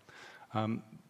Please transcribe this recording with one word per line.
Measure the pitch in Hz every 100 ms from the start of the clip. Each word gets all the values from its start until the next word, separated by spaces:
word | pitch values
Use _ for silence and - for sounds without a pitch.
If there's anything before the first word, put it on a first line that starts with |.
| - - - - -
Um, | 110 110 113 - - -